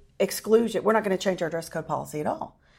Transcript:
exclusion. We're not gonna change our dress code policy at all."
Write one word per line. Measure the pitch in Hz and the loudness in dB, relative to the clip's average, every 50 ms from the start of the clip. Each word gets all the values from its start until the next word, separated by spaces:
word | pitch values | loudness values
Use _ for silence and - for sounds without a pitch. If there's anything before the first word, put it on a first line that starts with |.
| - - _ - | -20 -10 _ -2
exclusion. | 202 185 - - - 208 220 226 233 214 - 175 190 | -2 -2 -2 -4 0 4 4 6 4 4 0 0 2
We're | 202 220 | 2 2
not | 220 214 | 2 2
gonna | 202 190 | 0 0
change | 180 - 202 185 - | 0 0 0 0 0
our | 175 156 | -2 -2
dress | 165 165 165 - | -2 -4 -6 -6
code | - 165 160 | -6 -6 -4
policy | - 151 131 139 139 - 151 | -4 -4 -4 -4 -4 -6 -4
at | 151 | -2
all." | - - - - - - _ _ _ _ | -2 -2 -4 -6 -10 -14 _ _ _ _